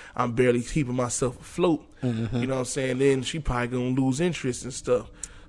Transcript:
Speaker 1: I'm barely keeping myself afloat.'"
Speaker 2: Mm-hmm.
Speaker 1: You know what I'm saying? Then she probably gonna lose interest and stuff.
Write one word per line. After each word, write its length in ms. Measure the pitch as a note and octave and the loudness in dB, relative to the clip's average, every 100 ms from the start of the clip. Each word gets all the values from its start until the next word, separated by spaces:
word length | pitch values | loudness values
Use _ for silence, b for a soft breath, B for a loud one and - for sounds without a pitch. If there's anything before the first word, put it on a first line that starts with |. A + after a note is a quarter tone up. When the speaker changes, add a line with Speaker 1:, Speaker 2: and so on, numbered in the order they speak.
| B | B
Speaker 1:
I'm 180 | - B2 | -4 0
barely 300 | A#2 B2+ A#2+ | 4 4 4
keeping 320 | A#2+ D#3+ B2 B2+ | 2 0 0 0
myself 420 | B2 - B2 B2+ | -2 0 -2 -4
afloat.'" 460 | - - F3+ D3+ - - | -8 0 2 2 -2 -6
Speaker 2:
Mm-hmm. 340 | B2+ A2+ A2 B2 | -2 -2 -2 -2
Speaker 1:
You 80 | B2 | 0
know 80 | |
what 60 | C3 | -2
I'm 40 | B2 | -2
saying? 320 | D3 C3 B2+ | -2 -2 2
Then 240 | C#3 C3+ | 4 4
she 160 | B2 E3 | 0 -4
probably 280 | C3+ B2 A#2+ | -2 0 0
gonna 320 | B2 B2+ C3 | -2 0 2
lose 200 | C3 C3 | 2 2
interest 440 | F3+ D3+ C3 A#2+ | 0 0 -4 -4
and 80 | B2 | -8
stuff. 380 | - - B2 - B B B | -6 0 0 -2 B B B